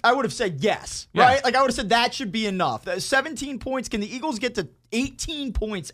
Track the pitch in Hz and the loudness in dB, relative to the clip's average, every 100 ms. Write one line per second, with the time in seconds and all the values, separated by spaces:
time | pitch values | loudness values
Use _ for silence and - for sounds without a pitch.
0 | 226 262 226 - 208 143 202 160 - - | 2 4 2 0 -2 0 0 0 -6 -12
1 | - - 247 269 262 254 269 233 208 226 | -4 4 6 6 2 4 2 2 2 2
2 | 240 - 233 214 214 185 156 110 - 185 | 2 -2 -4 -2 -2 0 0 -2 -4 -4
3 | - 269 294 - 285 269 269 262 - 208 | 2 2 2 -6 -8 -6 -4 -4 -2 -4
4 | 202 247 311 220 247 233 156 _ - 226 | -4 -4 -4 -2 -2 -4 -6 _ -6 -2
5 | 269 - - 302 277 - 214 202 147 | -2 -6 -8 -6 -4 -4 -4 -6 -8